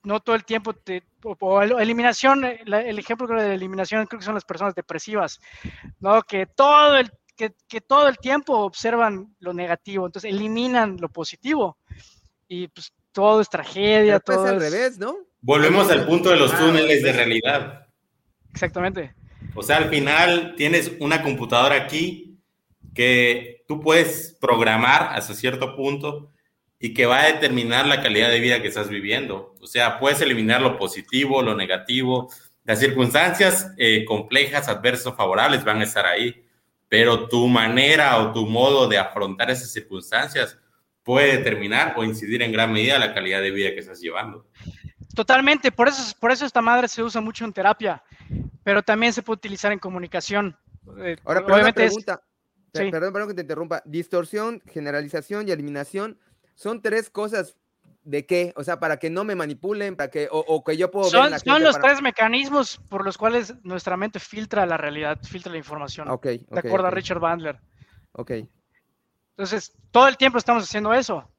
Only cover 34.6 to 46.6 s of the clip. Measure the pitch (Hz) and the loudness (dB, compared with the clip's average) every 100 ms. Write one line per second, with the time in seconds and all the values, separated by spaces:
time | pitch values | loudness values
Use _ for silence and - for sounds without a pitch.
34.6 | 123 98 117 123 127 - 95 95 139 139 | -4 -2 -2 -2 -8 -2 0 2 2 2
35.6 | 107 107 104 107 90 90 120 - _ _ | 0 0 0 0 0 0 -4 -8 _ _
36.6 | _ _ _ 107 120 113 113 120 123 120 | _ _ _ 4 4 2 0 0 4 4
37.6 | 110 120 139 156 143 117 107 113 107 113 | 4 2 4 4 4 4 2 -2 -2 2
38.6 | 131 139 120 101 92 107 98 95 120 127 | 4 4 4 2 0 -4 -6 -4 -4 -4
39.6 | 123 110 - 95 - 113 143 143 117 - | -6 -14 -12 -16 -4 -4 -2 -4 -6 -8
40.6 | _ _ _ _ - 127 143 131 120 104 | _ _ _ _ 0 4 4 4 0 -4
41.6 | 101 117 160 117 110 110 104 120 117 110 | -2 0 0 -2 -4 -6 -6 -4 -2 0
42.6 | 113 107 117 139 107 101 95 95 98 98 | 0 2 2 2 0 -2 -4 -2 -2 -2
43.6 | 95 95 92 90 85 87 110 90 _ _ | -4 -4 -14 -12 -10 -8 -10 -14 _ _
44.6 | - - - _ - - 220 262 269 302 | -20 -18 -20 _ -12 -8 2 4 4 2
45.6 | 262 - 240 277 233 - 233 254 277 247 | 0 2 2 2 -10 -4 -2 0 0 0